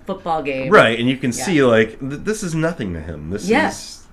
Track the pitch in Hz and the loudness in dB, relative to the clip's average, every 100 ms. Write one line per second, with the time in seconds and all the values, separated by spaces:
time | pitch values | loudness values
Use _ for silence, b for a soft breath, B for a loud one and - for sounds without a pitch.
0 | - - 175 160 143 131 131 190 117 113 | -10 -10 -4 -4 -4 -6 4 6 6 4
1 | 123 131 127 120 131 156 131 110 110 - | 0 0 -2 -4 0 4 6 6 2 -2
2 | 131 147 190 214 180 160 160 175 101 82 | -10 -8 -6 -6 -4 -4 -4 -4 -6 -8
3 | 78 76 76 101 180 247 311 - - - | -10 -12 -8 -8 0 0 0 -4 -14 -18
4 | - | -20